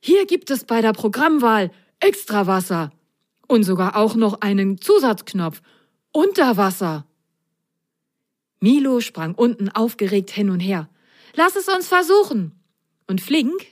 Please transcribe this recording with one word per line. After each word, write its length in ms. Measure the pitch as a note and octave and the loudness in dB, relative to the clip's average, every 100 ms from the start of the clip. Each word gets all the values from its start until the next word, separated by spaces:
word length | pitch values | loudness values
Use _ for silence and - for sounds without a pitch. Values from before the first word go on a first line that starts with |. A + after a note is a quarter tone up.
Hier 260 | - F4+ G4 | 4 2 4
gibt 240 | F4 - | -2 -2
es 140 | C4+ - | -6 -2
bei 160 | A#3 | 0
der 120 | A3 | 0
Programmwahl 760 | A3 A3 G#3 D4+ D#4 A#3+ A3 F#3+ - _ _ | 0 -2 0 2 2 2 2 0 -6 _ _
Extrawasser 920 | G4 G4 - G#3+ F#3+ F#3+ F#3 F3 D#3 - _ _ _ _ _ | 0 0 -4 -2 0 0 -2 -6 -6 -12 _ _ _ _ _
und 160 | A#3+ | 0
sogar 320 | G3+ F#3 F#3 - | 2 0 0 0
auch 200 | G#3+ A3 | 0 2
noch 260 | A3 G3+ | 0 0
einen 400 | G#3 G3+ G3 G3 | -2 0 0 -2
Zusatzknopf, 800 | - G#4 C4+ G3+ - G3 E3 D#3 _ _ _ _ _ | 2 4 4 -2 -6 -6 -6 -8 _ _ _ _ _
Unterwasser. 920 | D#4 F#4 G4 C#4+ G#3+ G3 F#3 F3+ D#3 D3 _ _ _ _ _ _ _ _ _ _ _ _ _ _ _ | 0 0 2 0 2 0 -2 -6 -6 -10 _ _ _ _ _ _ _ _ _ _ _ _ _ _ _
Milo 400 | G3 C#4 C4+ B3+ | 2 2 2 0
sprang 360 | A3+ - D#3+ F3+ | -4 -8 -10 0
unten 340 | A#3+ A#3 G3 | 0 0 -6
aufgeregt 600 | - A3 - G3+ G3+ F#3+ | -2 -4 -2 -2 -2 -4
hin 200 | - G#3 | -4 -2
und 100 | F#3 | -2
her. 300 | F3+ F#3+ D3+ _ _ _ _ - | -2 -4 -6 _ _ _ _ 0
Lass 200 | E4+ G4 | 0 0
es 120 | F#4+ | -2
uns 200 | F#4 F4+ | -4 0
versuchen. 680 | F4+ F4 G4 G4+ A#3+ F3 - _ _ _ _ _ | 0 4 4 4 -2 -6 -10 _ _ _ _ _
Und 140 | F#3+ | -8
flink 440 | - D4 B3+ F4+ - | -2 -2 0 -4 -10